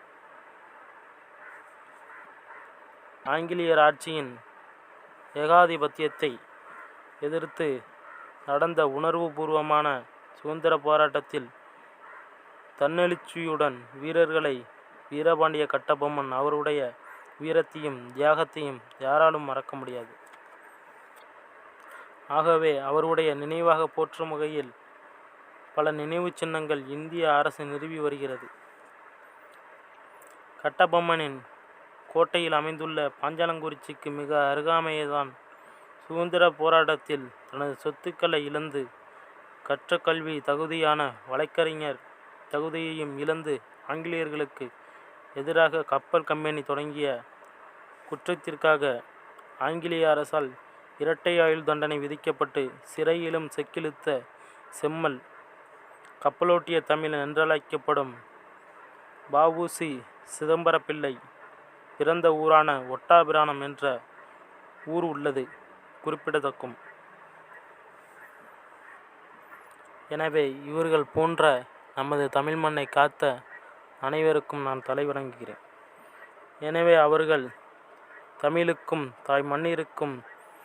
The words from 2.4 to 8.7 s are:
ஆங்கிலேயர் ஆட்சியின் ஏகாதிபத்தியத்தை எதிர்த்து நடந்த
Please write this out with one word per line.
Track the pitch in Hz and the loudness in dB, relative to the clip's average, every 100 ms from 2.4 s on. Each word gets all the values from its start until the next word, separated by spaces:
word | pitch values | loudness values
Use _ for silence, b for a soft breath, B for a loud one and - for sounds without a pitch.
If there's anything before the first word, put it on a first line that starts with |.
| - - - - - - - - 127 | -20 -20 -20 -20 -20 -20 -20 -12 -2
ஆங்கிலேயர் | 151 165 175 170 156 151 | -2 -2 -2 2 6 6
ஆட்சியின் | 147 - 156 135 120 - - - - - - - - - 147 | 4 -4 -8 -8 -12 -20 -20 -20 -20 -20 -20 -20 -20 -12 -4
ஏகாதிபத்தியத்தை | 151 170 175 165 143 - 151 - 151 117 - - - - - - - - | 4 6 6 2 -4 -2 -6 -2 -4 -4 -14 -20 -20 -20 -20 -20 -20 -10
எதிர்த்து | 147 165 160 - 160 127 - - - - - - - | -6 -6 -8 -4 -4 -4 -8 -20 -20 -20 -20 -14 -2
நடந்த | 143 165 | 0 2